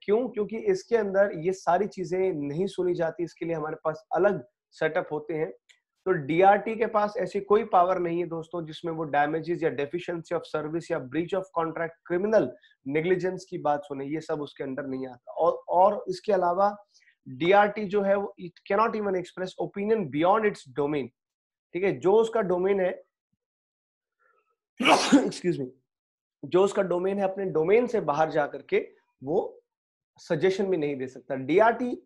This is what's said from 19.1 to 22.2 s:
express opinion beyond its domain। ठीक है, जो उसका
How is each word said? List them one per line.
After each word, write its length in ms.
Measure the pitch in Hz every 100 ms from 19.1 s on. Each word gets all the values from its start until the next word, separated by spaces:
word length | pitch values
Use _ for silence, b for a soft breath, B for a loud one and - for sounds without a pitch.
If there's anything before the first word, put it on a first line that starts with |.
express 360 | 185 175 - 185 - 170
opinion 360 | 202 208 226
beyond 380 | 156 147 175 220
its 380 | 208 196 135 127
domain। 280 | 143 151 127 _ _ _ _ _ _
ठीक 100 | 170
है, 160 | 196 135
जो 140 | 165
उसका 280 | 214